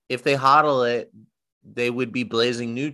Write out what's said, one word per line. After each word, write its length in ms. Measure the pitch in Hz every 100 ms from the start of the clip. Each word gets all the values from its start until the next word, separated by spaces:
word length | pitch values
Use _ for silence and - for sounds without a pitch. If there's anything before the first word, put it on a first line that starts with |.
| -
If 140 | 127
they 120 | 143 139
hodl 560 | 135 147 151 131 120
it, 180 | 120 113 107 107 _ _ _
they 260 | - 120 120
would 220 | 120 120
be 120 | 123
blazing 500 | 107 113 120 117 117
new, 180 | 120 147